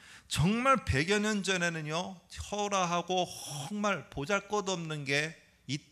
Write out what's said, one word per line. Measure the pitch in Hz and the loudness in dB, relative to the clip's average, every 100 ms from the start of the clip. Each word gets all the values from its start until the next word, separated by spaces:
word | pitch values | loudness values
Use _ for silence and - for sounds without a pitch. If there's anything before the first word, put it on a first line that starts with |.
| - - - | -20 -20 -6
정말 | - 156 220 262 262 | 2 2 4 4 4
백여 | - 135 160 208 | 4 2 4 2
년 | 208 208 | 2 0
전에는요, | 180 185 175 165 151 160 190 185 - | 0 2 0 -2 -4 -4 -4 -10 -16
초라하고 | - - 202 202 196 180 175 170 185 180 - - 147 131 | -14 -6 -2 0 2 2 0 0 2 0 -2 -10 -10 -6
정말 | 208 208 180 - | -2 0 0 -4
보잘것없는 | - 143 202 196 208 190 185 165 156 | -6 0 0 0 -2 0 -2 -4 -6
게 | 139 143 156 165 - _ - | 0 0 0 -4 -20 _ -6
이 | 147 - | -6 -2